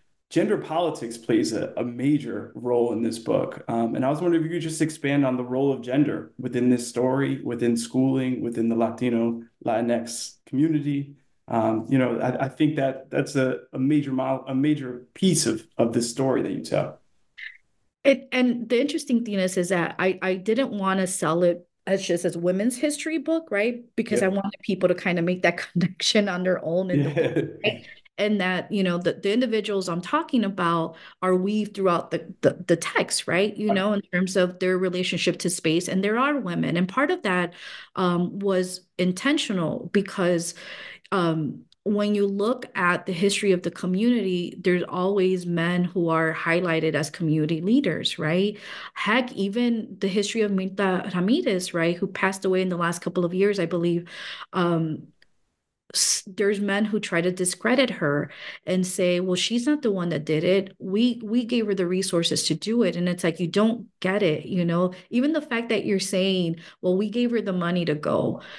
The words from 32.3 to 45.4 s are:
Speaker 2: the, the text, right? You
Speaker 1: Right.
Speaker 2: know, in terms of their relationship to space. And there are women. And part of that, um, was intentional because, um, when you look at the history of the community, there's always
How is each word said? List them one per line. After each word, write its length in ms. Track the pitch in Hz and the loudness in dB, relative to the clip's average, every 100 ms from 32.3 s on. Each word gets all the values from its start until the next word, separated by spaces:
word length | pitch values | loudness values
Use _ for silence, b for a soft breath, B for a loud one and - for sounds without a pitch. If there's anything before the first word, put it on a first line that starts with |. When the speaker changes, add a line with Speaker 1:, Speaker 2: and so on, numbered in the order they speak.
| - | 0
Speaker 2:
the, 220 | - - - | 0 2 2
the 120 | 170 | 0
text, 500 | - - - - - | 0 -2 -2 -2 0
right? 280 | 175 208 - | 0 0 0
You 100 | 208 | 0
Speaker 1:
Right. 80 | 196 | 0
Speaker 2:
know, 180 | 196 | 0
in 80 | 202 | -2
terms 360 | - 180 185 190 | -2 -2 0 2
of 220 | 180 180 | 2 2
their 180 | 185 185 | 0 2
relationship 600 | 185 175 180 175 - 170 | 0 -2 -2 -2 0 0
to 100 | 175 | -2
space. 400 | 170 165 165 180 | -2 0 0 0
And 120 | 190 | 0
there 160 | 202 226 | 2 2
are 220 | 277 285 | 2 0
women. 380 | 185 165 160 170 | -2 -2 0 0
And 100 | 185 | 0
part 240 | - 302 | 2 0
of 120 | 359 | 0
that, 300 | 208 180 175 - B B B - | 0 0 0 -6 B B B -2
um, 440 | 180 175 180 202 | 2 2 0 -2
was 420 | 202 185 180 - - - | 0 0 0 -6 -10 -2
intentional 920 | 180 180 269 311 - 190 160 - - | -2 0 0 0 0 -2 -2 -4 -2
because, 640 | 202 202 - 175 175 170 - B B B B B | 0 0 0 0 0 -2 -8 B B B B B
um, 500 | 196 170 160 147 - - _ | 0 0 0 -2 -6 -14 _
when 320 | 202 208 208 208 | -2 0 0 2
you 100 | 202 | 0
look 400 | 196 208 254 - | 0 0 -2 -4
at 320 | - 180 180 - | 0 2 2 -2
the 80 | |
history 380 | 170 202 196 202 | 0 0 2 2
of 100 | 180 | 2
the 80 | 175 | 0
community, 920 | - 180 185 233 240 190 180 175 - | -6 -2 0 2 2 2 -2 -4 -4
there's 220 | 180 180 - | 0 0 0
always 560 | 175 185 202 185 185 | -2 0 2 2 2